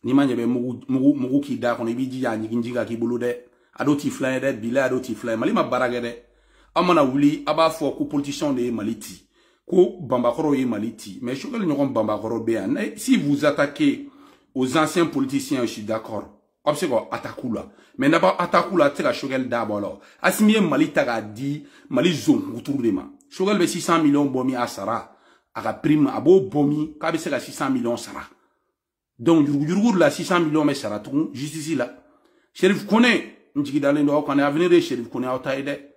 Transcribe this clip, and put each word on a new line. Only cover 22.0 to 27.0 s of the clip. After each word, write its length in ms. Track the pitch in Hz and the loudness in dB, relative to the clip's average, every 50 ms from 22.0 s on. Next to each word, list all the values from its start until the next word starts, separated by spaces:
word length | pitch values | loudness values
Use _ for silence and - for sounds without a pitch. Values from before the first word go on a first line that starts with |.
| 156 185 | 2 2
zone 400 | 165 135 - - - 110 - - 117 | 2 2 2 2 2 2 2 -4 -8
kuturu 280 | 120 - - 135 135 | -10 -6 -4 -4 0
de 80 | 117 113 | 0 0
ma. 160 | 98 90 - - - - _ _ | 0 0 -4 -8 -18 -20 _ _
Choguel 260 | - - 190 196 214 | -4 -2 0 2 2
bɛ 100 | 190 175 | 2 2
six 140 | 151 - 175 | 0 0 -4
cents 220 | - - 170 165 | 0 2 2 4
millions 240 | 160 147 143 143 143 | 4 4 4 4 2
bɔ 180 | 139 127 131 127 | 2 0 -2 -2
min 120 | 131 127 | -2 -2
a 100 | 120 120 | -2 -4
sara, 500 | 117 - - 98 104 117 110 - - - _ _ _ _ _ _ _ _ | -4 -4 -8 -6 -4 -4 -4 -6 -10 -20 _ _ _ _ _ _ _ _
a 80 | 117 | -6
ka 100 | 113 113 | -6 -6
prime, 360 | - - - 151 151 151 143 127 | -6 -2 0 2 4 4 4 2
a 120 | 110 110 | 0 0
b'o 200 | 117 147 185 190 | 4 6 6 6
bɔ 280 | - - - 147 143 143 | 6 2 0 0 0 2
min 200 | 147 151 151 156 - - | 0 -2 -4 -6 -8 -6